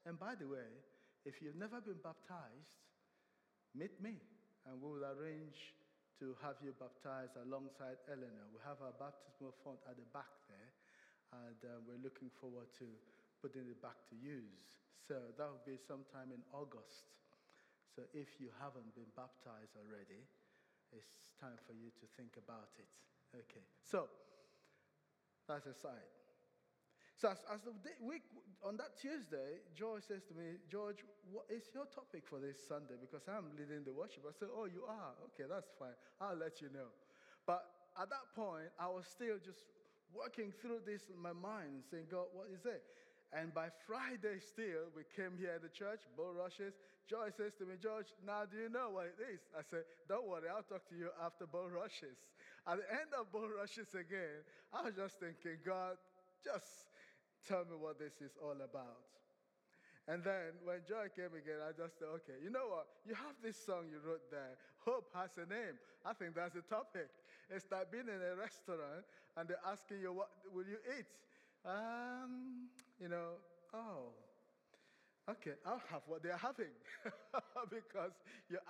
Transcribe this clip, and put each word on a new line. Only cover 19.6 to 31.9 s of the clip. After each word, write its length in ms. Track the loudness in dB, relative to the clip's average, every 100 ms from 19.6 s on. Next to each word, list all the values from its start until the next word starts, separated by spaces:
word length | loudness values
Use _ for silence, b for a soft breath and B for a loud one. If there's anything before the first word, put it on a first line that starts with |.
| -12
already, 480 | -12 -8 -8 -8 -12 -14 -20 B B B B B
it's 400 | -16 -14 -18 -18 -10
time 180 | -10 -10 -10
for 80 |
you 160 | -10 -10 -12
to 60 | -16
think 240 | -12 -10 -10
about 320 | -8 -8 -10 -16
it. 80 | -18 -20 -20 -20 -14
Okay, 300 | -12 -12 -14 -16 -18
so 240 | 4 4 4 -2 B B B B B B B B _ _ _ _ -2
that's 180 | -2 -2
aside. 440 | -4 -6 -6 -10 -18 -20 -20 -20 _ _ _ _ B B B
So 100 | 8
as, 160 | 8 0
as 80 | -4
the 120 | -4 -6
day, 140 | -8 -4
week, 240 | -2 -2 -6 -16 -16 -4
on 140 | -2 0
that 180 | -2 -2
Tuesday, 640 | 0 0 2 0 2 -2 -4 0
George 300 | 2 2 0
says 180 | -2 -2
to 40 |
me, 220 | -4 -2 -4 -2
"George, 340 | 0 2 0 -6 -14 -6
what 140 | -4 0
is 180 | -2 -2
your 100 | -4
topic 380 | -4